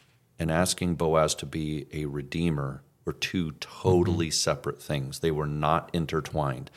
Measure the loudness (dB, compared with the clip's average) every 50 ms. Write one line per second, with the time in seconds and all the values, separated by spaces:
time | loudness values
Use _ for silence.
0 | _ _ _ _ _ _ _ -4 -2 0 2 2 2 2 2 0 0 0 0 2
1 | 2 4 4 4 4 4 2 -2 -6 -6 -6 -4 -4 -2 -4 -4 -6 -8 -6 -6
2 | -6 -4 -4 -6 -6 -4 -2 0 2 2 2 0 -2 -4 -6 -8 -12 _ _ _
3 | -8 -8 -6 -4 -4 -2 -2 -2 -2 -2 -4 -8 -12 -14 -10 -2 4 6 6 6
4 | 6 4 2 2 0 0 0 0 0 0 0 0 -2 -6 -6 -6 -4 -4 -4 -2
5 | -4 -4 -6 -2 0 0 0 0 0 -2 -2 0 2 2 2 2 2 0 -2 -2
6 | -2 0 0 -2 -2 -2 -2 0 0 0 -2 -4 -8 -12 -16